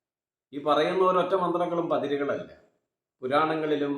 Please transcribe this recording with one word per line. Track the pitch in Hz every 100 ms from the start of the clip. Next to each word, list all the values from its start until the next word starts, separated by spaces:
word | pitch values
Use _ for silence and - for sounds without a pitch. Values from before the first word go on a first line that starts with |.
| _ _ _ _ _
ഈ | 143 147
പറയുന്ന | 147 165 185 185
ഒരൊറ്റ | 180 175 196
മന്ത്രങ്ങളും | 175 170 175 170 165
പതിരുകളല്ല, | 139 143 143 143 107 - - _ _ _ _ _ _
പുരാണങ്ങളിലും | 127 143 160 160 151 143 143